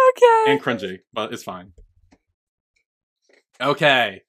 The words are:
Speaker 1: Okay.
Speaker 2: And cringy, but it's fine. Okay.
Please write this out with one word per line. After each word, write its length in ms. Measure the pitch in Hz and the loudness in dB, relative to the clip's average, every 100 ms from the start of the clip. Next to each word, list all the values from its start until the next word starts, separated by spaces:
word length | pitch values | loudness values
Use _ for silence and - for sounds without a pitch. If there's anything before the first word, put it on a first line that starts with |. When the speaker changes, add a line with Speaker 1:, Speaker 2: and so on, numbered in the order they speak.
| 523 508 | 2 4
Speaker 1:
Okay. 340 | 480 453 440 | 4 4 2
Speaker 2:
And 80 | - | -2
cringy, 360 | - 113 95 92 _ | -2 -6 -8 -12 _
but 180 | 110 110 | -10 -8
it's 120 | 117 | -10
fine. 300 | - 92 90 - _ _ _ _ _ _ _ _ _ _ _ _ _ _ _ _ _ - | -14 -16 -18 -20 _ _ _ _ _ _ _ _ _ _ _ _ _ _ _ _ _ -6
Okay. 600 | 131 143 151 131 110 95 | -4 0 2 2 0 -6